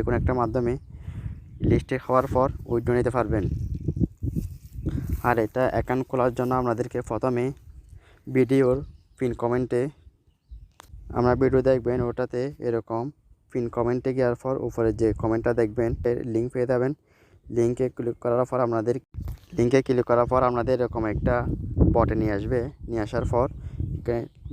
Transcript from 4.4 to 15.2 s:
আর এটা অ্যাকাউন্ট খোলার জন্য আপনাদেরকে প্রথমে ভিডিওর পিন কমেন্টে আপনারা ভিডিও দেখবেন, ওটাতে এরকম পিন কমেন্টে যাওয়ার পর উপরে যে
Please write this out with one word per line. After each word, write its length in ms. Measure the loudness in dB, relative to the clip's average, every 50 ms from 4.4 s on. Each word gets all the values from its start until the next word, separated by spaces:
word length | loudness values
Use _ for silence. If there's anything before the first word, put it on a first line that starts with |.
| -6 -6 -10 -12 -16 -14 -12 -6 -6 -4 -4 -4 -4 -4 -4 -2 0 0
আর 80 | 2 2 0
এটা 180 | 0 0 0 0 0 0
অ্যাকাউন্ট 300 | 0 -2 0 -2 -2 -2 -2
খোলার 220 | 0 2 2 2 2 0
জন্য 120 | -2 0 0 0
আপনাদেরকে 380 | 2 0 0 -2 -2 -4 -4 -6 -4 -4
প্রথমে 340 | -4 -2 -2 0 0 0 -2 -2 -4 -8 -14 -20 -20 -20 -20 -20 -20 -20 -20 -20 -20 -20 -10 -2 2
ভিডিওর 420 | 2 2 4 4 4 4 4 2 0 -2 -10 -16 -20 _ _ _ -4
পিন 140 | -4 -4 -2 -2
কমেন্টে 400 | -2 0 0 0 0 0 0 0 0 -2 -4 _ -20 -20 _ _ _ _ _ _ _ -20 -20 -18 -20 -20 _ -20 -20 -20 -20 -18 -14 -6 -2 2
আপনারা 180 | 4 4 4 4 4
ভিডিও 180 | 4 4 4 4 4
দেখবেন, 280 | 2 2 2 -2 -2 -2 -2 -2
ওটাতে 340 | -2 -4 -6 -4 -4 -4 -4 -4 -6 -6 -4 -2
এরকম 360 | -2 -2 -2 -4 -4 -4 -4 -6 -8 _ _ _ -20 _ _ _
পিন 140 | -4 -4 -4 -2 -2
কমেন্টে 340 | -2 0 0 0 0 -2 -2 0 0
যাওয়ার 180 | 0 0 0 -2 -4
পর 100 | -4 -4 -4 -4 -4
উপরে 220 | -2 0 2 2 2 2
যে 60 | 2 2 2 2